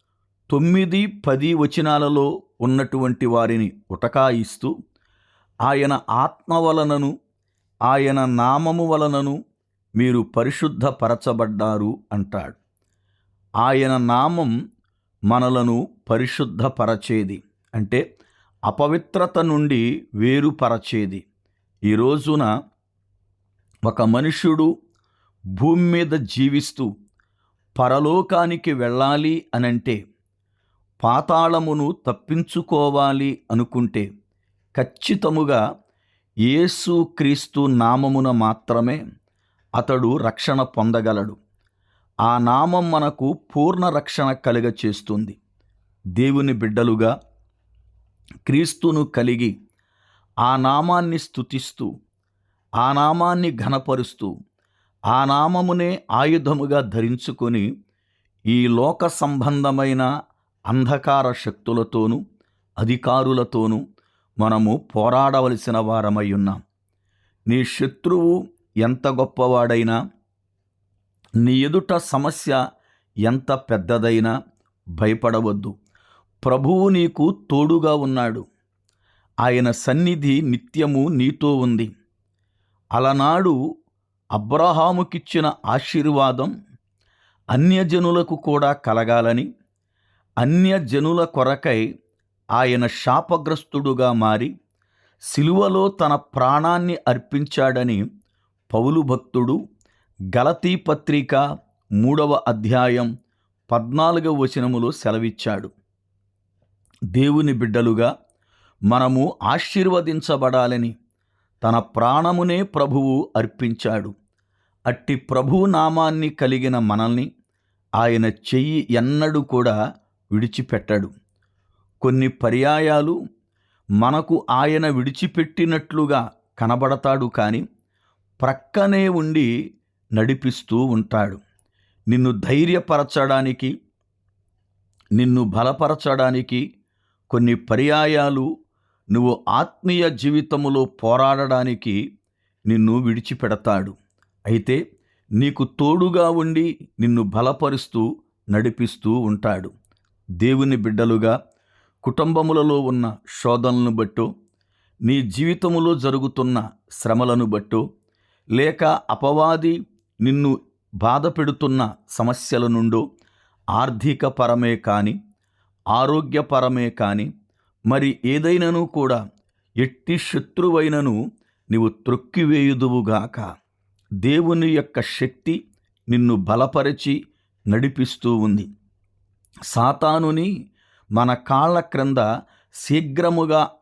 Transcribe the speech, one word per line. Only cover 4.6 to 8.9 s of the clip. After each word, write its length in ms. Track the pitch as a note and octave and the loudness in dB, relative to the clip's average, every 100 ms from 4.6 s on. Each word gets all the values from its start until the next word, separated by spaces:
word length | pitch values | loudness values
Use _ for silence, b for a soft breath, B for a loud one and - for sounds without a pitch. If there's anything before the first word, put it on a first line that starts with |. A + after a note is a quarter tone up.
| C3+ E3 - _ _ _ _ _ _ - | -8 -8 -12 _ _ _ _ _ _ -4
ఆయన 380 | B2+ C#3 C#3 C3+ - | 0 0 0 -2 -2
ఆత్మ 440 | A#2 C#3 - - | 0 -2 -4 -2
వలనను, 640 | E3 D#3+ D#3+ D3+ C#3+ C#3 - _ _ _ _ _ - | 0 2 2 0 0 -2 -6 _ _ _ _ _ -2
ఆయన 440 | A#2+ C#3 C#3 C#3 C3 | 0 2 2 0 0
నామము 600 | A#2+ A#2+ C#3+ D#3+ E3+ | 2 2 2 0 -2
వలనను 600 | E3 | 0